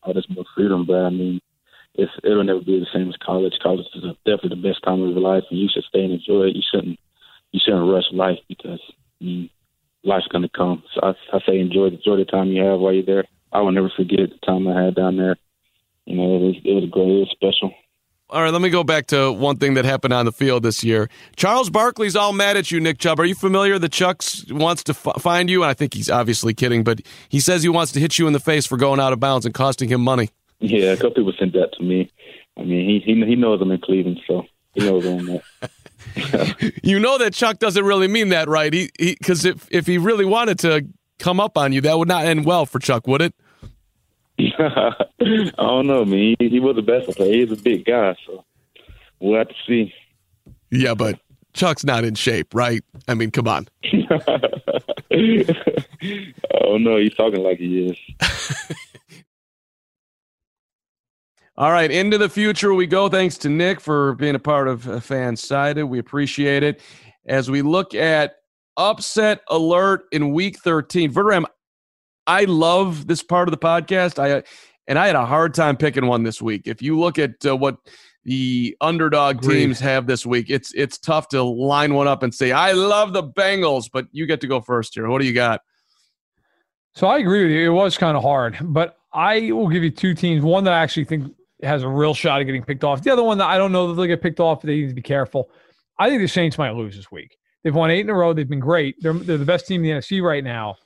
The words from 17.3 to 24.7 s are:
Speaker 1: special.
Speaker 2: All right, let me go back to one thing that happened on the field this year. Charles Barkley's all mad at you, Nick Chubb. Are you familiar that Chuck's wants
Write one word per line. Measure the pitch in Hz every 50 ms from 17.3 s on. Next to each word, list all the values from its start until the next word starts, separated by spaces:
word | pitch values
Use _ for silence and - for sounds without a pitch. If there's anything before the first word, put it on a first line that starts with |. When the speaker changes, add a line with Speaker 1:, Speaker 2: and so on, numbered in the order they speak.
| -
Speaker 1:
special. | _ - 98 95 - - 190 - _ _ _ _ _ _ _ _ _ _ _
Speaker 2:
All | - 151
right, | 165 160
let | 160 170 180
me | 185
go | 170 175 170
back | 151 160 151 139 -
to | - 139 135 135
one | 123 95 131 143 143 -
thing | 139 139 135
that | 135 127
happened | 135 135 131 - 131 127
on | 123 120
the | 117 107
field | - 139 135 127 123 117
this | 117 107 - -
year. | 113 113 110 107 113 - - - - _
Charles | - - 190 220 254 262 190
Barkley's | 160 214 220 247 233 - 220 208 165
all | 208 208 208 202
mad | 196 202 202 202
at | 202 180 -
you, | 170 170
Nick | 160 160 156
Chubb. | - - 170 160 147
Are | 170
you | 175 190
familiar | - - 190 190 190 196 196 196 196
that | 165 165 -
Chuck's | - 180 180 185 - - - - - - -
wants | 120 147 156 165